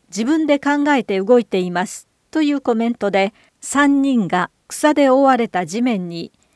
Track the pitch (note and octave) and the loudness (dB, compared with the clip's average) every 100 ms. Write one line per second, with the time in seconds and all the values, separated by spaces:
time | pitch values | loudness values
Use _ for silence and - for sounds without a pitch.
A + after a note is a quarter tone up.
0 | _ F#3+ A#3 D#4+ D#4 C#4+ C#4+ D4 D4 C#4+ | _ -6 -2 0 2 0 0 -2 0 0
1 | - G3 G3 B3 A3 F#3+ F3+ F3 G3 - | 0 -4 2 2 2 -4 -2 -4 -6 -8
2 | - _ _ D#4 D4 C#4+ C4 A3+ A#3 A#3+ | -20 _ _ -2 0 -2 -2 -2 -2 -2
3 | G3+ F#3+ G3 - _ _ - C4+ C#4+ C#4 | -2 0 -2 -4 _ _ -6 0 2 4
4 | C#4 B3 F3 F3+ - _ _ - D4+ D4 | 2 0 0 -2 -4 _ _ -2 0 2
5 | C#4 C4 C4+ B3 A3+ F3+ F3+ G3+ B3+ G#3 | 4 4 4 2 0 -4 -6 -4 -2 -2
6 | F3+ E3+ - _ _ | -6 -10 -14 _ _